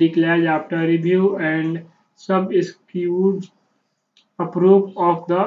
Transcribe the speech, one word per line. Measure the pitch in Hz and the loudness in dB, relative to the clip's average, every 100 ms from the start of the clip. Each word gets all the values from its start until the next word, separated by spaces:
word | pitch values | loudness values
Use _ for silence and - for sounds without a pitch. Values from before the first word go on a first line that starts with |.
declared | 165 165 165 170 165 | 0 2 0 2 0
after | 156 - 170 165 | -2 -4 -4 0
review | 165 165 185 196 190 | 0 0 2 2 0
and | 160 160 160 170 - _ _ _ | -4 -2 -4 -6 -10 _ _ _
subsequent | - 190 190 185 170 - _ 180 175 180 190 190 - _ _ _ _ _ _ _ _ - | -2 -2 0 -2 -2 -6 _ -6 -4 0 0 0 -6 _ _ _ _ _ _ _ _ -10
approve | 170 175 185 196 196 - | -6 2 4 4 4 -2
of | 175 165 - | 0 0 -2
the | 175 | -2